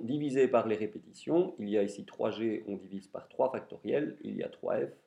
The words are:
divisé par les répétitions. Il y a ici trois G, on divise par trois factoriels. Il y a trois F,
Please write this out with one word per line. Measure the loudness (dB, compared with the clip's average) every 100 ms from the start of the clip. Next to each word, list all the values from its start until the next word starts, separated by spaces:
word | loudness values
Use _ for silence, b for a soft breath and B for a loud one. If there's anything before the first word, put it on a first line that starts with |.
divisé | -2 -2 0 4 6
par | 6 2
les | 0
répétitions. | -2 -6 -16 -12 0 2 2 0
Il | 0
y | 2
a |
ici | 2 -2
trois | -10 -2 -2
G, | 0 -2 -2 -4
on | -8
divise | -8 -12 -10
par | -14 -8
trois | 0 0
factoriels. | 0 -8 -10 -2 0 0 -6
Il | -8 -6
y |
a | -6
trois | -6 -2 -2
F, | -2 -6